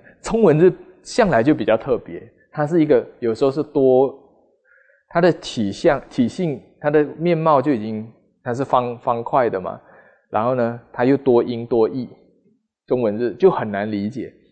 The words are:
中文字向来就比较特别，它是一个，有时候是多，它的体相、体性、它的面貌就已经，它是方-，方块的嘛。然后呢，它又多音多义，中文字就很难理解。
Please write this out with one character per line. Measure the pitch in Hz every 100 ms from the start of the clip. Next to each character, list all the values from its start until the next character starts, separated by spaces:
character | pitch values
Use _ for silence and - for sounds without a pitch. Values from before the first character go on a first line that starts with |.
| - _
中 | - 220
文 | 208 151
字 | 180 - - _
向 | - - 208
来 | 120
就 | 127 151
比 |
较 | 107 110
特 | - 113
别， | - 85 - _ _
它 | - 147
是 | 170
一 | 151
个， | 127 - -
有 | 117
时 | 110 139
候 |
是 | 135
多， | 139 147 135 127 135 - _ _ _ _ _ _ _ _ _
它 | 170
的 | 175
体 | 156 - - 101
相、 | 98 165 139 -
体 | - 117
性、 | - 175 131 - _
它 | 147
的 | 151 143 -
面 | 170 160
貌 | 160 143
就 | 143
已 | 120
经， | 107 110 113 - _ _
它 | 127
是 | 120 135
方-， | 131 123 120
方 | - 117
块 | 117 143 117
的 | 95
嘛。 | 90 - - - _ _ _
然 | 107
后 | 117 131
呢， | 117 120 -
它 | - 123
又 | 139
多 | 139 120
音 | 117 120 117
多 | 120 110
义， | 131 120 - _ _ _ _ _ _ -
中 | 127
文 | 113 104
字 | 120 120
就 | 190
很 | - 110
难 | 101 107
理 | 104 101
解。 | 123 87 - _